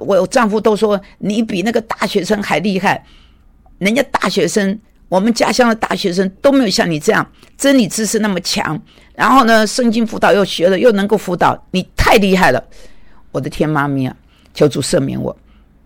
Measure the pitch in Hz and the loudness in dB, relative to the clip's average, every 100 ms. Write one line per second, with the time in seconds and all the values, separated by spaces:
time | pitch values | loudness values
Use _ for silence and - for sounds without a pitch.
0 | 131 190 185 254 226 214 214 202 214 202 | -2 -2 0 0 0 0 0 0 0 -2
1 | - - 185 214 226 202 208 202 - - | -4 -10 -6 -4 -2 -2 -2 -2 -4 -6
2 | 220 208 156 208 202 156 185 185 190 139 | -2 -2 -2 -2 -2 -2 -2 -2 0 -2
3 | - - - _ _ _ _ - 190 233 | -6 -20 -20 _ _ _ _ -6 -2 0
4 | 262 - 208 196 160 - 196 196 _ _ | -2 -2 -2 -2 0 0 -2 -4 _ _
5 | - 185 214 226 - 226 240 226 - 190 | -4 -2 0 0 0 2 2 0 -2 -4
6 | 196 175 190 - 277 269 233 - 175 156 | -2 -2 -4 0 2 2 2 0 -2 -2
7 | 180 190 - _ - - 269 269 196 - | 0 0 -2 _ -20 -4 2 4 2 -2
8 | 214 220 214 175 180 190 - 156 - _ | -4 -2 -2 -2 -4 -4 -4 -6 -10 _
9 | - - 208 262 233 226 214 - 233 220 | -14 -2 2 4 4 4 2 0 0 0
10 | 220 - 202 185 190 - 170 190 247 202 | -2 0 2 2 0 0 0 4 2 2
11 | 202 214 - 175 151 - - 185 180 - | 0 -2 -2 0 0 0 -4 -6 -4 0
12 | - 247 196 185 170 123 - - - - | 2 4 4 2 2 2 -4 -16 -20 -20
13 | - - - 143 135 - 156 151 143 139 | -20 -20 -12 -8 -6 -4 -2 -2 -2 -2
14 | 127 - _ _ _ - 147 - - 165 | -4 -6 _ _ _ 0 0 0 -2 -2
15 | 135 127 127 - _ _ _ _ | -2 -4 -6 -8 _ _ _ _